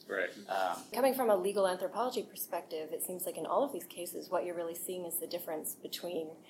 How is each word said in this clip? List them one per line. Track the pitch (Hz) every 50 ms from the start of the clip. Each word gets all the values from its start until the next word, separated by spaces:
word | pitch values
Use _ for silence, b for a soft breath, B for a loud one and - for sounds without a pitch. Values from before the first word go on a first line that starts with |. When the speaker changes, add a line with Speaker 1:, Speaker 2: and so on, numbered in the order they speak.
| - -
Speaker 1:
Right. | 101 95 90 87 - 107 101 -
Speaker 2:
Um, | 98 95 95 90 85 85 - -
Speaker 3:
Coming | - 240 262 269 233
from | 262 254 226
a | 208
legal | 180 180 202 196 208 190
anthropology | 180 180 180 185 175 - 202 240 254 247 220
perspective, | - - - - - - 185 170 170 - 170 156 156 156
it | 170 160
seems | - - 180 175 -
like | 175 165
in | 165 160
all | - 170 208 277
of | 277
these | - 170 -
cases, | - - 175 175 170 165 - 151 -
what | 185 175 180
you're | 175 170
really | 170 170 165 170
seeing | - - - 185 180 175
is | 170 165 -
the | 165
difference | - 175 170 - 175 160 156 - - -
between | - - - - - - 175 175 165 160 156 165 b b